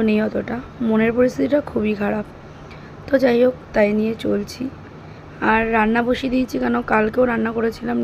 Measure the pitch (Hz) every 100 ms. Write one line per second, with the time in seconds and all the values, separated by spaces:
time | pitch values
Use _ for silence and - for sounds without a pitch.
0 | 220 214 214 208 202 233 - - 233 220
1 | 226 233 254 - 269 285 285 233 214 202
2 | 202 214 - - - - - - - -
3 | - 269 254 240 254 254 - 220 208 214
4 | 220 220 214 202 202 - 262 - - -
5 | - - - - 220 220 226 226 214 233
6 | 240 247 262 254 254 262 247 240 233 220
7 | 214 247 247 226 220 226 226 220 240 240